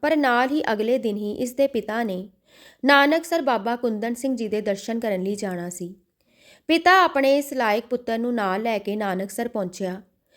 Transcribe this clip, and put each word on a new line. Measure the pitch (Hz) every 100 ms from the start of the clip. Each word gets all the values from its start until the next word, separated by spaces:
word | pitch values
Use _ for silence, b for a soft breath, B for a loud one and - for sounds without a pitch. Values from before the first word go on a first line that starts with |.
ਪਰ | 294 311
ਨਾਲ | 269 240 262
ਹੀ | 302 -
ਅਗਲੇ | 214 220 254
ਦਿਨ | 220 208
ਹੀ | 208
ਇਸ | 208 247
ਦੇ | 247 277
ਪਿਤਾ | 233 208 220
ਨੇ | 226 180 202 _ _ b b b 277
ਨਾਨਕਸਰ | 285 285 320 330 330
ਬਾਬਾ | 277 233 214 240
ਕੁੰਦਨ | 247 214 233
ਸਿੰਘ | 240 269 247
ਜੀ | 214
ਦੇ | 208
ਦਰਸ਼ਨ | 208 196 - 233
ਕਰਨ | 226 185
ਲਈ | 190 202
ਜਾਣਾ | 202 180 175
ਸੀ। | 175 175 190 _ _ b b b b -
ਪਿਤਾ | 330 349 381
ਆਪਣੇ | 349 277 269 277
ਇਸ | 285
ਲਾਇਕ | 269 226 214 226
ਪੁੱਤਰ | 247 247 226
ਨੂੰ | 240 233
ਨਾਲ | 196 190
ਲੈ | 233 214
ਕੇ | 202 214
ਨਾਨਕਸਰ | 202 185 196 - 240
ਪਹੁੰਚਿਆ। | 220 185 - 190 190 - _ _